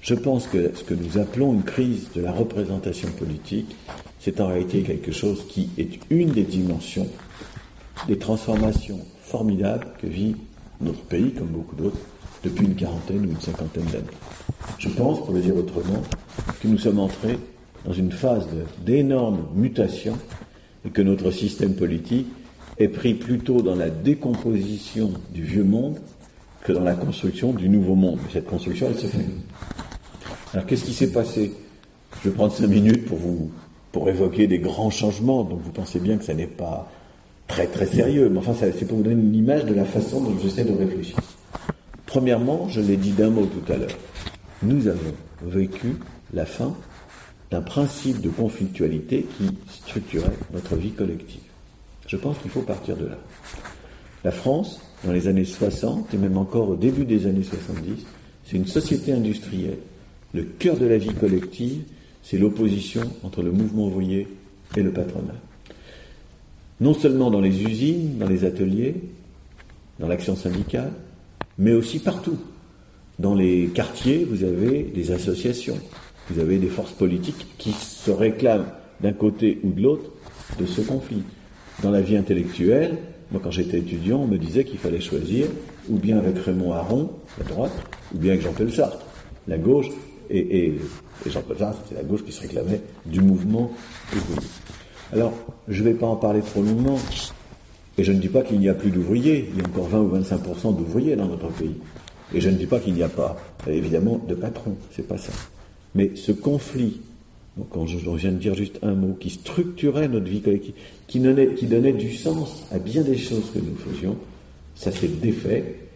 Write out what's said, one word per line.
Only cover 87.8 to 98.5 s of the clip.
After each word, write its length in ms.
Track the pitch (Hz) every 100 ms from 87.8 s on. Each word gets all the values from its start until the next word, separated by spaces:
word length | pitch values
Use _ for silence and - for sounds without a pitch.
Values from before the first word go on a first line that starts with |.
| - - - -
ou 20 |
bien 140 | 90
avec 120 | 92
Jean-Paul 280 | 82 78 110
Sartre, 340 | 123 147 - - - - - -
la 100 | 82
gauche, 300 | 87 143 135 - - - -
et, 100 | 98
et, 400 | - 95 80 73 73 - - - -
et 40 |
Jean-Paul 280 | - - -
Sartre, 240 | 101 -
c'était 180 | - -
la 60 | -
gauche 160 | 107
qui 80 | -
se 100 | -
réclamait 400 | - - 90 104 - - -
du 160 | 85
mouvement 500 | 95 92 92 110 120 - - - - 104
ouvrier. 320 | 82 78 69 - - - - - -
Alors, 220 | 107 117 117 - - -
je 160 | 98
vais 100 | 110
pas 140 | 113 113
en 80 | 110
parler 260 | 110 107
trop 220 | 107 101
longuement, 340 | 104 113 131 135 120 - - - - - - - - -
et 60 |
je 80 | 95
ne 80 | 98
dis 100 | 92
pas 120 | 131
qu'il 180 | 131